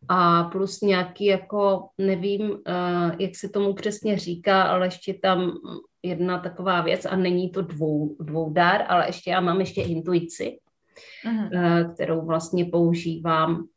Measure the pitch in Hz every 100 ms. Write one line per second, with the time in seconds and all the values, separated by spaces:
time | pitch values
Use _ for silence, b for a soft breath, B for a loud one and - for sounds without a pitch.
0 | 135 180 175 170 175 190 190 - 202 185
1 | 175 - 202 190 - 208 202 190 - -
2 | 196 185 202 202 214 - - 180 180 175
3 | 170 170 190 - 196 202 202 196 208 208
4 | 214 190 175 170 202 190 185 185 185 180
5 | - 185 190 180 180 170 - - - _
6 | - 156 180 180 175 180 185 175 165 185
7 | - 190 180 180 180 185 160 151 156 151
8 | 151 - 151 156 160 156 170 202 - 180
9 | 165 175 - 185 180 185 185 - 170 165
10 | 160 175 170 - - - _ _ _ B
11 | B B 220 220 190 180 175 170 170 -
12 | - 165 160 160 165 180 175 170 170 170
13 | 165 160 165 160 165 165 -